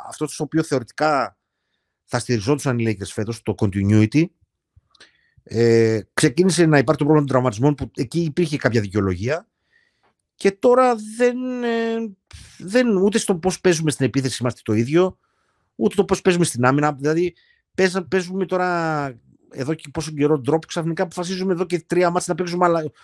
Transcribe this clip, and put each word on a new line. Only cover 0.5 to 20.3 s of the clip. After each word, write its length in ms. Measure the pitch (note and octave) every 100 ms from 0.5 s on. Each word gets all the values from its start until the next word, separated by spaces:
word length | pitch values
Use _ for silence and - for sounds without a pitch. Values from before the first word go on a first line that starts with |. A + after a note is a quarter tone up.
| D#3+
θεωρητικά 760 | D#3+ C3+ A#2 - D3+ C#3 A2 - _ _ _ _ _ _
θα 140 | _ B2
στηριζόντουσαν 600 | - A#2+ G#2 D3 C#3+ A#2+
οι 60 | A2+
Lakers 220 | F#2+ G2
φέτος, 300 | - A2 A#2
το 120 | - G2
continuity. 640 | G#2 G2 G2 G#2+ A2 D3 E3+ - _ _ _ _ _ _ - _ _ _
Ε, 580 | _ A2 A#2 A2+ A2+ A2 -
ξεκίνησε 540 | - D#3 C3 F#3 D#3+ E3
να 120 | D3
υπάρχει 220 | B2 D3
το 40 |
πρόβλημα 140 | D3 D#3
των 80 | C#3
τραυματισμών, 480 | B2+ B2+ G#2 C#3+
που 160 | C#3+ B2+
εκεί 260 | - B2+ E3
υπήρχε 360 | E3 C#3+ E3 D3
κάποια 240 | B2+ A#2
δικαιολογία. 680 | G2+ G2+ G2 F2 A2 D#3+ - _ _ _ _ _ _ _ _
Και 160 | - G3
τώρα 440 | G3 B3+ B3 B3+ A3+ G#3+ A3
δεν, 460 | B3 B3 B3+ B3
ε, 480 | A#3+ A#3 A3+ A3+ A3+ F#3+ _ - - -
δεν, 380 | F3+ A#3 B3 F#3+
ούτε 220 | G3 G#3+
στο 180 | - F3+
πώς 240 | F#3 -
παίζουμε 300 | F#3 D#3+ D#3
στην 160 | C3+ C3
επίθεση 320 | C#3 C3 -
είμαστε 200 | A#2+ -
το 80 | -
ίδιο, 460 | G#2+ A#2+ D#3+ F#3 - _ _ _ _ _
ούτε 200 | - A3
το 100 | -
πώς 160 | F3 F#3+
παίζουμε 240 | F#3+ F3
στην 200 | E3 A#2
άμυνα. 280 | B2+ C#3 D3+
Δηλαδή, 420 | C#3 C#3+ D#3+ F3 - _ _ _
παίζα-, 340 | - F#3+ F#3 E3+
παίζουμε 380 | F#3+ F3 F#3+ F3+
τώρα 760 | F#3 F3+ F3 E3 D3+ C#3+ A#2 C3 _ _
εδώ 240 | - C3
και 140 | D#3+ -
πόσο 180 | D3 D3+
καιρό 300 | D3+ D3